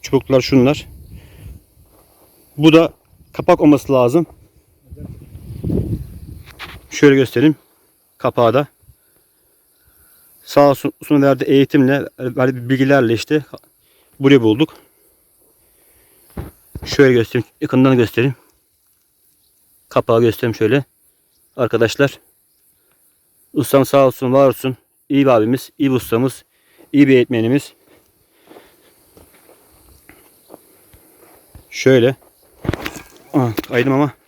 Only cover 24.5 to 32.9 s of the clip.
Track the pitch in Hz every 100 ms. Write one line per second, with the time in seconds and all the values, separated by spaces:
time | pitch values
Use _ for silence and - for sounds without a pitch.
24.5 | 120 131 127 _ _ _ 139 135 120 110
25.5 | 127 - _ 139 123 - 113 131 - _
26.5 | _ _ _ - 143 139 131 120 120 113
27.5 | 139 - _ _ _ _ _ _ _ _
28.5 | - _ _ _ _ _ _ _ _ _
29.5 | - _ _ _ _ _ - _ _ _
30.5 | - _ _ _ _ _ _ - _ _
31.5 | - _ - - 131 117 131 _ _ _
32.5 | _ - - -